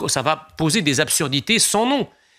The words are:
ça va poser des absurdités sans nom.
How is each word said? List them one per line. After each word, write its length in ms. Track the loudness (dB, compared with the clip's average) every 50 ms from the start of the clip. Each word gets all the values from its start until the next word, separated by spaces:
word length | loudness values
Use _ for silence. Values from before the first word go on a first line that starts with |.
| -4
ça 140 | -2 -2 0
va 260 | 0 0 -2 -2 -4 -12 -6
poser 240 | -2 0 0 2 2
des 180 | 2 2 2 0
absurdités 580 | 0 0 0 -2 -2 -2 -2 -2 0 2 2 2
sans 260 | 2 0 0 0 0
nom. 220 | 0 0 -2 -2 -4 _ _ _ _ _